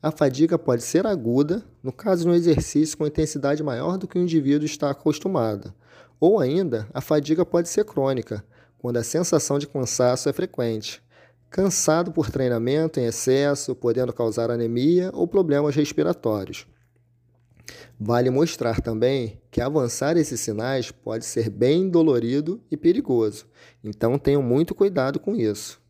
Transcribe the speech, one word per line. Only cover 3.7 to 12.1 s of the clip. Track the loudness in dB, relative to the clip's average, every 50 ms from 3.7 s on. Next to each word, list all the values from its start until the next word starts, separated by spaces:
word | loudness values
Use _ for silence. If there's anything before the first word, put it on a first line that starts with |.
| -4 -2 -2 -2 -4 -4
do | -6
que | -4 -2 -2
o |
indivíduo | 0 2 2 2 4 4 2 2 2
está | -2 -4 -2 -2 -2
acostumado, | -2 0 0 -2 -2 0 -4 -2 0 0 0 0 -2 -4 -8 -14 -20 _ _ _ -20 -20 -20 _ _ _
ou | 4 4 4 4
ainda | 2 2 0 0 0 0 -2 -4 -6 -6 -10
a | -10
fadiga | -2 0 0 0 2 0 0 0 0
pode | 0 0 -2 -2 0
ser | -2 -2 -2
crônica, | -2 -2 -2 0 0 0 -2 -4 -8 -10 -12 -12 _ _ _ _ _ _ _
quando | -8 -4 -2
a | -2
sensação | -2 -2 -2 -2 0 2 2 0 2 2 -2 -2
de | -2
cansaço | -4 _ -4 -4 -4 0 2 4 2 2 2 -2 -4
é |
frequente. | -2 -2 -6 -6 -4 -4 -2 -2 -2 -4 -8 -10 -14 -14 _ _ _ _ _ _ _ _ _ _
Cansado | -2 0 0 0 0 0 2 2 2 2 2 0